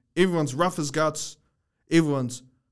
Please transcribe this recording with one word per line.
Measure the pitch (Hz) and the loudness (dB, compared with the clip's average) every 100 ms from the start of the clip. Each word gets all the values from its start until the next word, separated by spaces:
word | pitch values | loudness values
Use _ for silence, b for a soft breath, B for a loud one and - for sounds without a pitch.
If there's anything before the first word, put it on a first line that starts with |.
| _ | _
Everyone's | 165 185 170 147 | 0 2 2 -2
rough | 131 175 170 | 0 -2 -2
as | 143 | -4
guts. | 151 156 151 - - _ _ _ _ - | 0 0 -2 -10 -14 _ _ _ _ 0
Everyone's | 165 156 139 123 - - _ _ | 2 2 0 -4 -8 -16 _ _